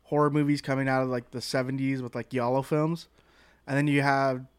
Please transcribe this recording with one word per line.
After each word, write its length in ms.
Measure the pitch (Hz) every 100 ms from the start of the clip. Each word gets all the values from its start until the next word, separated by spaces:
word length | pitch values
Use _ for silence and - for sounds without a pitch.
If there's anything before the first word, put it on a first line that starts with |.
horror 260 | - 147 147
movies 320 | 147 147 143
coming 260 | - 135 135
out 140 | 131
of, 80 | 131
like, 200 | 123 117
the 120 | 123
seventies 580 | - 135 127 135 135 135
with, 140 | 123
like, 160 | 123 113
giallo 320 | 127 120 131
films. 440 | 131 151 156 170 - _ _ _ _ _ -
And 100 | 135
then 100 | 147
you 140 | 143
have 460 | 139 139 135 131 131